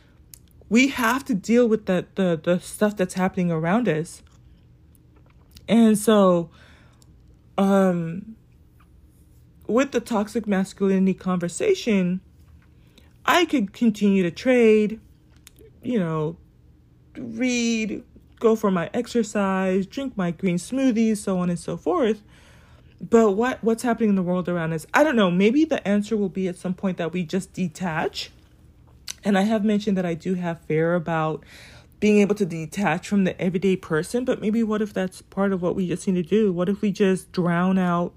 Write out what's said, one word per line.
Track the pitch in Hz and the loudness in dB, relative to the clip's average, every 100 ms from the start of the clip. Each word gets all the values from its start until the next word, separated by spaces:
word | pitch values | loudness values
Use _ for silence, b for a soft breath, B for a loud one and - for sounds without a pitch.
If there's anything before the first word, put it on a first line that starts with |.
| B B _ - _ _ - | B B _ -20 _ _ -2
we | 226 269 | 2 2
have | 247 226 269 - | 2 0 0 -2
to | |
deal | 190 - 240 233 | -4 2 4 4
with | 214 202 | 2 0
the, | 180 - - | -2 -2 -2
the, | 185 160 | 0 0
the | 170 175 | 0 -2
stuff | - - 208 208 | -2 -2 -2 0
that's | 180 | -4
happening | 190 190 190 175 | -2 -2 0 -2
around | 160 165 220 214 | 0 0 0 0
us. | 156 170 - - _ - - _ _ _ _ _ _ _ _ _ - - | -2 -4 -12 -20 _ -20 -20 _ _ _ _ _ _ _ _ _ -12 0
And | 226 220 208 | 4 4 4
so, | 226 214 190 175 165 b b b b b b - _ _ _ - | 4 6 6 4 0 b b b b b b -20 _ _ _ -2
um, | 196 196 190 175 165 180 220 220 _ _ _ _ _ - - _ _ - - _ - | 2 4 4 0 -4 -8 -12 -18 _ _ _ _ _ -20 -20 _ _ -20 -20 _ -2
with | 226 277 | 0 0
the | 240 | -4
toxic | - 220 208 233 214 | -4 -4 -2 -4 -2
masculinity | 190 190 - 196 190 190 | -2 -2 -2 0 2 2
conversation, | 180 185 180 175 - - 381 240 196 180 185 - _ - - _ b b b b b - | 0 -2 -4 -4 -2 0 0 0 0 0 -4 -8 _ -20 -20 _ b b b b b 0
I | 330 320 | 2 2
could | 269 196 | 0 -2
continue | - 233 208 208 196 | 0 0 2 2 2
to | 175 | 0
trade, | - 262 247 220 214 208 220 - _ _ _ - - - - | -2 2 4 6 6 2 -4 -16 _ _ _ -20 -20 -20 -14
you | 247 240 | -4 -2
know, | 165 160 156 170 - _ _ _ _ _ _ - | -2 -2 -4 -8 -18 _ _ _ _ _ _ -16
read, | - 220 254 240 233 226 214 - - - - - | -12 -4 -2 0 0 -2 -4 -8 -14 -20 -20 0
go | 226 226 | 2 2
for | 202 | 2
my | 185 165 | 0 -2
exercise, | 247 240 240 214 208 196 190 190 190 190 | -6 -2 -2 -2 -2 0 0 0 0 -2
drink | - 269 208 | -6 -8 -4
my | 175 | -4
green | 160 185 175 | -2 -2 -2
smoothies, | - 262 269 226 220 208 | -2 0 2 2 2 0
so | 202 185 | -2 -2
on | 175 | -2
and | 175 | -4
so | - 170 | -6 -6
forth. | 302 349 220 220 - b b b b b b b | -2 0 0 -2 -8 b b b b b b b
But | 180 226 220 | 2 4 6
what, | 196 247 247 | 2 -2 -2
what's | 226 226 | -2 0
happening | 247 226 220 | 0 0 2
in | 190 | 2
the | |
world | 175 180 175 | 0 -2 -2
around | 175 160 | -4 -4
us? | 160 - | -6 -2
I | 254 | 2
don't | 311 233 | 2 4
know. | 185 | 2
Maybe | 180 208 285 311 | 4 2 2 0
the | 277 190 | -2 0
answer | 208 208 220 | -2 0 -2
will | 196 | -4
be | 190 185 | -4 -6
at | 180 | -6
some | 185 | -8
point | 185 190 175 | -4 -4 -4
that | 165 | -6
we | 180 | -6
just | 160 196 - | -4 -6 -6
detach. | - 185 - 185 156 415 - - - _ _ - _ - - - - | -6 -6 -6 -6 -4 -4 -6 -14 -16 _ _ -20 _ -20 -20 -18 -8
And | 196 190 | 0 2
I | |
have | 208 220 | 2 0
mentioned | 214 208 208 190 | 0 0 0 -2
that | 175 | -2
I | |
do | 151 180 | -4 -4
have | 180 175 170 | -4 -4 -8
fear | - 156 165 175 | -4 0 0 0
about | 160 160 156 156 - B B B B - | -2 -2 -2 -6 -12 B B B B -2
being | 214 208 | 2 4
able | 202 208 | 4 0
to | 175 | -4
detach | 165 156 196 185 165 - | -6 -8 -4 -2 -2 -2
from | 202 180 | 0 0
the | - | 0
everyday | 180 175 196 185 | -2 0 0 -2
person, | - 156 175 240 | -2 -4 -2 -4
but | 254 - | -2 -2
maybe | 214 226 | -2 0
what | 214 214 | 0 -2
if | 214 | -4
that's | 190 185 - | -4 -6 -8
part | - 196 196 | -12 -2 -2
of | 190 | 0
what | 175 196 | -2 -2
we | 175 | -4
just | 160 - | -4 -2
need | 180 | -2
to | |
do? | 160 214 208 | 0 2 2
What | 170 180 | 0 -2
if | 202 | -2
we | 214 | -2
just | 180 196 185 - | 0 0 0 -4
drown | - 175 170 185 190 | -4 0 0 2 2
out | 180 175 175 | 0 0 -4